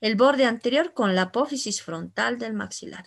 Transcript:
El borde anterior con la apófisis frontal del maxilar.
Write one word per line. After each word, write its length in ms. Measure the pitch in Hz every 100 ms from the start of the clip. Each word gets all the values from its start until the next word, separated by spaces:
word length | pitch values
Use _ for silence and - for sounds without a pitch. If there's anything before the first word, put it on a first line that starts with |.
El 140 | 220 214
borde 260 | 262 285
anterior 500 | 254 233 240 269 349
con 220 | - 208 185
la 60 |
apófisis 600 | 185 233 285 269 220 202
frontal 560 | - 165 175 - 233 240
del 160 | 226
maxilar. 520 | 214 190 - - 185